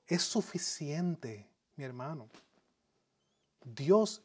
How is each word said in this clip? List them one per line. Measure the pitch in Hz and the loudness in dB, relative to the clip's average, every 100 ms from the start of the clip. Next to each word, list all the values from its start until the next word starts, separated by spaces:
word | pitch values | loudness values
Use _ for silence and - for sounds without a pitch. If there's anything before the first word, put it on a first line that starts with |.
| - | -2
es | 175 | 0
suficiente, | - 233 - 180 - - 147 151 180 160 117 104 101 _ _ - | 2 0 0 -4 -4 -4 -4 -2 -2 -2 -6 -12 -14 _ _ -12
mi | 135 | -10
hermano. | 123 135 156 110 - - _ _ _ _ _ _ _ _ _ _ _ 123 | -8 -8 -8 -12 -20 -20 _ _ _ _ _ _ _ _ _ _ _ -16
Dios | 113 143 208 214 - | -4 6 6 6 0